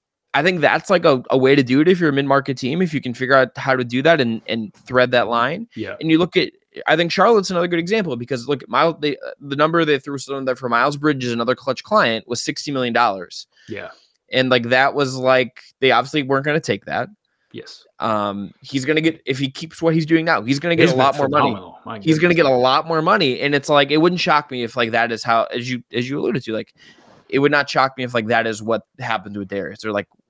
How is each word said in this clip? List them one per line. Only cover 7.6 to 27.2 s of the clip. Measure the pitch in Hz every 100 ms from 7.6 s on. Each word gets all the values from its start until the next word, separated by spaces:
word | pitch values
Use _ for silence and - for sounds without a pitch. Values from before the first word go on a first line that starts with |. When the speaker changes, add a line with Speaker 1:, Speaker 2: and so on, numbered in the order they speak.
| 175
Speaker 1:
good | 170
example | 170 220 175 120
because, | 120 127 131
look, | 135 -
Miles, | 123 165 -
they, | 147 - - -
the | 139 139
number | 156 170 151
they | 139
threw | 147 139
some | 135 135 131
there | 123
for | 127
Miles | 117 139 143
Bridges, | 151 135 123
another | 117 117 123
Klutch | 135 120
client, | - 208 127 113 -
was | 120
sixty | - - 147
million | 135 123
dollars. | 117 117 95 85 - - _ -
Speaker 2:
Yeah. | 98 95 - _ _ -
Speaker 1:
And, | 131 131
like, | 123 117
that | 127 139
was, | 139 131 131
like, | 127 131 123 - - -
they | 131
obviously | 117 135 151
weren't | 131 135 147
gonna | 156
take | - 101 76
that. | 87 190 208 _ _ _
Speaker 2:
Yes. | 113 - - _ -
Speaker 1:
Um, | 113 107 101 98 98 -
he's | - 135 131
gonna | 156
get, | 160 160 -
if | 131
he | 135
keeps | - 160 -
what | 165 165
he's | 151
doing | 165 165
now, | 127
he's | 113 139
gonna | 170 165
get |
Speaker 2:
He's | 165
Speaker 1:
a |
Speaker 2:
been | 127
Speaker 1:
lot | 139 143
more | 135
money. | 147 139
Speaker 2:
phenomenal. | 101 85 - 110
My | 110
Speaker 1:
He's | 160 156
gonna | 175 170
Speaker 2:
goodness. | 143
Speaker 1:
get |
a | 123
lot | 127 147 160
more | 160
money. | 165 208 139 90
And | 143 156
it's | -
like, | 147 139
it | 156
wouldn't | 175 175
shock | 180 151 -
me | 127
if, | 113 127
like, | 113
that | 113 117
is | 113
how, | 120 113 -
as | 123 123
you, | 123 -
as | 120 123
you | 147
alluded | - 160
to, | 113
like, | 107 - _ - _ _ _